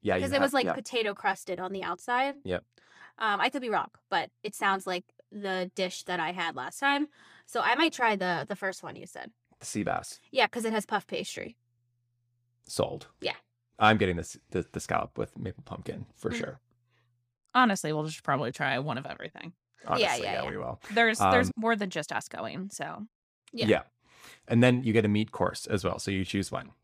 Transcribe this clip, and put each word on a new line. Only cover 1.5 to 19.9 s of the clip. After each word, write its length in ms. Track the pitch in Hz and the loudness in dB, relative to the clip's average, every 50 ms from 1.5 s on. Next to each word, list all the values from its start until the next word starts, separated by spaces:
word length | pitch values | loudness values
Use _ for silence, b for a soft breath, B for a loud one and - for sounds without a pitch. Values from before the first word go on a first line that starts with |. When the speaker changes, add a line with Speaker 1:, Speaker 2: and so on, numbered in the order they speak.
| 185 175 | -6 -6
Speaker 2:
on 120 | 180 185 | -4 -6
the 120 | 196 190 175 | -6 -6 -4
outside. 520 | 170 175 180 - - 240 247 262 277 277 285 277 | -6 -6 -6 -4 -2 0 0 2 0 -2 -6 -6
Speaker 1:
Yep. 200 | 95 90 87 - _ _ B B B B B B B B B | -4 -4 -4 -4 _ _ B B B B B B B B B
Speaker 2:
Um, 200 | - 220 202 196 | -2 0 2 2
I 80 | 170 247 | 2 0
could 120 | - 294 | 0 -2
be 80 | 254 240 | -2 0
wrong, 200 | 208 175 - - _ - _ _ | 0 0 0 -2 _ -20 _ _
but 200 | - 196 - - _ _ _ | -2 -2 -2 -2 _ _ _
it 100 | 214 208 | -10 -8
sounds 300 | - - 196 196 196 185 - | 0 0 2 2 2 0 -4
like 160 | 180 180 190 _ _ _ - _ | -4 -4 -6 _ _ _ -20 _
the 400 | - 208 202 196 185 185 180 180 _ | -16 -8 -6 -4 -2 -2 -4 -4 _
dish 280 | - 190 185 - - - | -4 -4 -2 -4 -8 -8
that 160 | - 180 175 | -4 -2 -2
I 120 | 165 160 | -2 -2
had 240 | 180 185 170 165 156 | -2 -2 -4 -4 -4
last 240 | 139 123 135 - - | -6 -8 -8 -8 0
time. 280 | - 277 285 285 302 294 b b b b b b b b | 2 2 2 2 0 -2 b b b b b b b b
So 140 | - 233 | -2 0
I 120 | - - 233 | 4 4 4
might 160 | 269 330 330 - | 4 4 2 2
try 220 | - 254 226 214 | 2 2 2 2
the, 300 | 196 185 180 180 165 139 - | 2 2 0 0 0 -2 -4
the 80 | 202 | -6
first 260 | 185 - 190 185 - - | -4 -4 -4 -4 -4 -10
one 120 | 156 - | -12 -12
you 100 | - - - | -12 -14 -14
said. 240 | - - 64 - - _ _ _ _ _ | -12 -14 -14 -14 -14 _ _ _ _ _
Speaker 1:
The 60 | - | -14
sea 180 | - - 107 101 | -6 -4 -2 0
bass. 360 | - - 50 - - - - b b | 0 0 -2 -4 -8 -16 -18 b b
Speaker 2:
Yeah, 140 | - 262 233 202 | 2 2 2 2
'cause 160 | - 240 220 | 2 -2 -4
it 80 | 226 226 | 0 -2
has 120 | - 202 | -2 -2
puff 200 | - - 202 - _ | 0 -4 -4 -4 _
pastry. 500 | - - - - - - - - 233 _ _ _ _ _ _ _ _ _ _ _ _ _ _ _ _ _ _ _ _ _ _ - | -8 -6 -6 -6 -8 -10 -10 -12 -14 _ _ _ _ _ _ _ _ _ _ _ _ _ _ _ _ _ _ _ _ _ _ -12
Speaker 1:
Sold. 400 | - - - - - - - - _ _ | -2 -2 -2 -2 -2 -8 -12 -16 _ _
Speaker 2:
Yeah. 140 | - - - - _ _ _ _ _ _ _ - | -6 -6 -6 -6 _ _ _ _ _ _ _ 4
Speaker 1:
I'm 200 | 104 107 110 107 | 6 6 8 8
getting 180 | 101 92 90 | 4 2 2
this, 220 | 85 82 - - - _ _ | 0 -4 -8 -10 -18 _ _
the, 140 | - 92 85 _ | -4 -4 -4 _
the 80 | _ - | _ -10
scallop 380 | - - - - - - _ - | -6 0 0 0 0 -2 _ -6
with 200 | - - _ - | -6 -6 _ -8
maple 260 | - - - - - | -8 -8 -8 -10 -12
pumpkin 400 | - - - - - - - 101 - _ | -12 -12 -12 -10 -10 -10 -10 -10 -14 _
for 160 | _ - - | _ -6 -4
Speaker 2:
Mm. 40 | - | -4
Speaker 1:
sure. 240 | 233 226 - - - _ _ _ _ _ _ _ _ _ _ _ _ _ _ _ _ _ _ _ | -4 -6 -8 -10 -14 _ _ _ _ _ _ _ _ _ _ _ _ _ _ _ _ _ _ _
Speaker 3:
Honestly, 400 | 247 254 233 196 185 - 160 156 | 4 4 4 4 2 0 -2 -2
we'll 120 | 151 151 | -2 -2
just 180 | 156 156 - - | -4 -6 -8 -2
probably 280 | - 143 135 147 113 | 0 0 0 0 -2
try 260 | 131 - 143 135 131 123 | -4 -2 -2 0 0 0
one 180 | 135 147 127 120 | -2 -2 -4 -4
of 80 | 139 | -6
everything. 480 | - - - - - _ - - 170 180 _ _ _ _ _ - | -8 -10 -10 -10 -12 _ -12 -16 -16 -16 _ _ _ _ _ -4
Speaker 1:
Honestly, 180 | - | -2